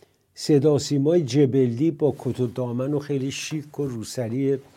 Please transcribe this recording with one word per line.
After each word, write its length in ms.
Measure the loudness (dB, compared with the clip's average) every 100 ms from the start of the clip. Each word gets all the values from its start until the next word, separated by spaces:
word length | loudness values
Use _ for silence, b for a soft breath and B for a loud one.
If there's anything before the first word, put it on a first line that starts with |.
| b b _
صدا 440 | -12 2 4 6 2
سیمای 440 | 0 0 2 2
جبلی 680 | 2 2 4 4 2 2 -2
با 240 | 2 -2 0
کت 220 | -6 -2
و 60 | -4
دامن 480 | -2 -4 -4 -2
و 40 | -4
خیلی 320 | -2 -4 -4
شیک 500 | -6 -8 -8 -8 -6
و 60 | -6
روسری 720 | -6 -8 -6 -4 -2 0 -2 -6